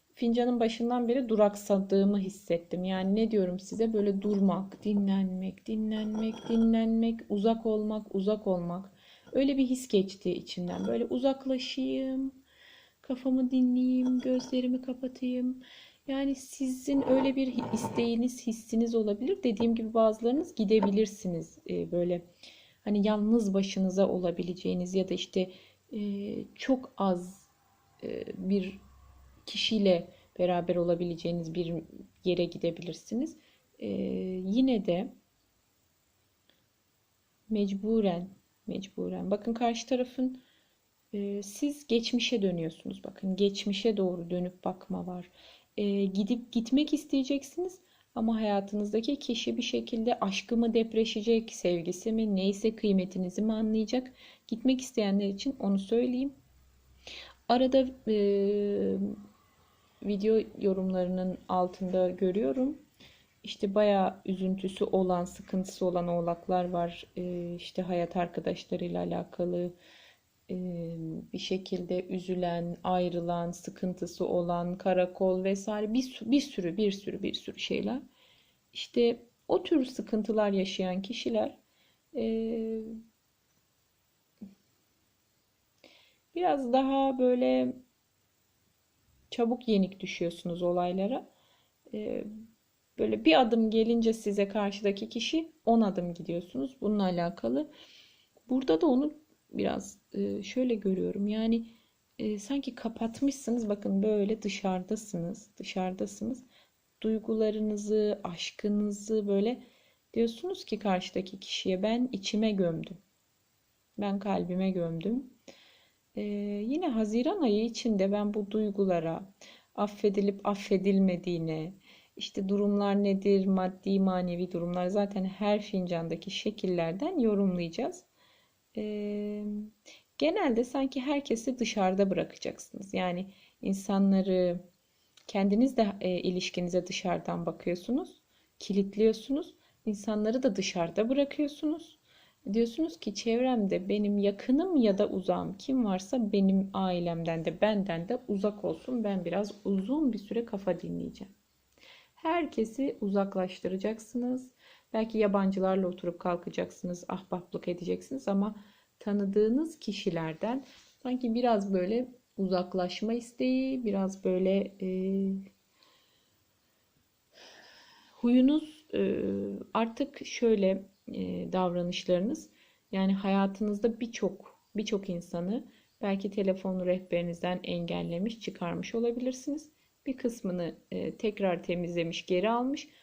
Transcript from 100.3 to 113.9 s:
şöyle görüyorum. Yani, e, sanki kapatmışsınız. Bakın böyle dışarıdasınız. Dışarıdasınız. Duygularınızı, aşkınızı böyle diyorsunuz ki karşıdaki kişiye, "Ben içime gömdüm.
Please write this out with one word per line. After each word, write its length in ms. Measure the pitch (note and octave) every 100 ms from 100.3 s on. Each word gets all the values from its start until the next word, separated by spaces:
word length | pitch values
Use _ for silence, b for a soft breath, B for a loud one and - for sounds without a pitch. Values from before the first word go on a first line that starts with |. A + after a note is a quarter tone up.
| G3+
şöyle 320 | G3 B3+ B3+ G#3+
görüyorum. 520 | G3 F#3 F3+ G3+ G#3
Yani, 380 | G#3+ A3+ A#3 A3+ B B B _ -
e, 200 | G#3+ G#3
sanki 360 | G3+ C#4 C4 -
kapatmışsınız. 920 | A3+ A3+ A3+ - C#4 C4+ - A#3+ G#3+
Bakın 340 | G#3 G3+ G3
böyle 380 | G#3+ G#3 G3+ A3
dışarıdasınız. 1120 | G3+ - G3 F#3 F#3 A3 - F3 E3+ - - -
Dışarıdasınız. 880 | G3 F#3+ F#3 F#3 G#3 - A3 C4 b b b _ _ _
Duygularınızı, 1200 | A3 A3 A3 A3 G#3+ G#3+ G#3+ G#3 G#3 G#3+ G#3 G#3
aşkınızı 1040 | F3+ E3+ - - G#3 G#3 G#3 G3+ G#3 A3 G3+
böyle 360 | G3 G#3+ B3+ B B B B _
diyorsunuz 520 | A3+ A#3 A#3 F4+ F#4 -
ki 140 | G#3
karşıdaki 600 | G#3 F3+ - F#3 F#3+ G3
kişiye, 440 | - - - F#3
"Ben 260 | G#3+ A#3+ B3
içime 400 | G3+ F#3+ G#3+ A3
gömdüm. 460 | G3 F3 D#3+ D#3+ - _ _ _ _ _ _ _ _ _